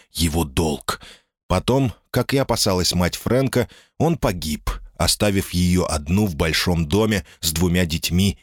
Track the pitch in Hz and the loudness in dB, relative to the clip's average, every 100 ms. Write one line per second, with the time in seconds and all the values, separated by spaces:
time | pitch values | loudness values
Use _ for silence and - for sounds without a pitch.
0 | _ - 82 76 78 67 80 71 - - | _ -2 -2 0 -2 0 0 -2 -6 -10
1 | - - _ _ _ 90 - 127 135 - | -12 -20 _ _ _ 0 2 2 2 -2
2 | _ - 123 139 131 113 - 92 87 87 | _ -4 0 0 0 0 0 2 0 2
3 | 90 - - 120 135 123 117 - _ - | 0 -2 0 0 2 0 -2 -6 _ -2
4 | 151 165 131 90 80 76 - - - - | 0 0 0 -2 -4 -6 -6 -10 -12 -4
5 | 85 - 104 98 - 87 90 90 85 76 | -2 2 2 2 0 0 2 2 0 -4
6 | 73 95 107 73 82 78 - 85 78 98 | -2 0 0 0 0 0 0 0 0 0
7 | 110 104 - - 82 78 90 87 87 80 | 2 0 -4 -8 -6 0 0 2 0 -2
8 | - 85 101 - | -2 2 2 0